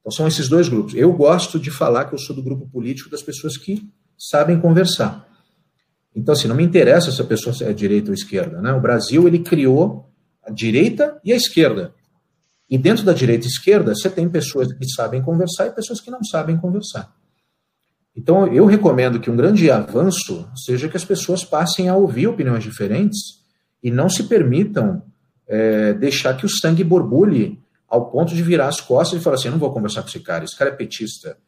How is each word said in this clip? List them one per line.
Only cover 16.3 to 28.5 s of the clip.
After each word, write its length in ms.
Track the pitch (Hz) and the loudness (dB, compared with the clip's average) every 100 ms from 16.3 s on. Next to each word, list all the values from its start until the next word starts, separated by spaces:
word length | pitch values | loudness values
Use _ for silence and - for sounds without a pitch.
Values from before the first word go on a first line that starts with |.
| 160 156 165 | -6 -2 -2
conversar. 580 | 180 196 208 - - _ _ _ _ _ _ _ _ _ _ | -2 -6 -6 -14 -16 _ _ _ _ _ _ _ _ _ _
Então, 320 | - - 185 190 | -8 0 2 4
eu 200 | 135 202 | 6 6
recomendo 540 | 208 196 127 127 117 | 6 4 2 0 0
que 100 | 117 | -2
um 60 | 117 | 0
grande 340 | 156 208 160 | 2 4 4
avanço 800 | 117 104 120 185 180 - 87 92 | 2 0 0 0 -2 -8 -10 -12
seja 340 | 127 - 123 156 | -14 -6 -4 -4
que 80 | 185 | -8
as 80 | |
pessoas 400 | 170 185 - 185 | -4 -4 -2 -4
passem 440 | - 151 170 - 180 | -2 -2 -2 0 2
a 80 | 190 | 4
ouvir 300 | 190 117 196 | 2 2 -2
opiniões 380 | 233 135 117 | 0 -2 -2
diferentes 540 | 110 - 98 120 208 - - _ _ _ _ _ | -4 -6 -4 0 0 -2 -10 _ _ _ _ _
e 80 | 123 | -4
não 180 | 120 170 | 0 0
se 160 | - | 0
permitam, 760 | 214 226 135 131 208 - 202 175 - _ _ _ _ | 2 2 4 2 0 0 -2 -4 -10 _ _ _ _
é, 460 | 107 110 107 107 | 0 2 2 0
deixar 400 | 101 143 135 131 | 0 -2 0 -2
que 100 | 131 | -2
o 40 | 208 | -2
sangue 360 | - 160 165 | -2 0 2
borbulhe 760 | 175 180 - 127 208 139 95 - _ _ _ | 4 2 2 4 4 4 0 -6 _ _ _
ao 220 | 113 - | -2 0
ponto 240 | 127 165 | -2 0
de 80 | 170 | 0
virar 260 | 170 | 0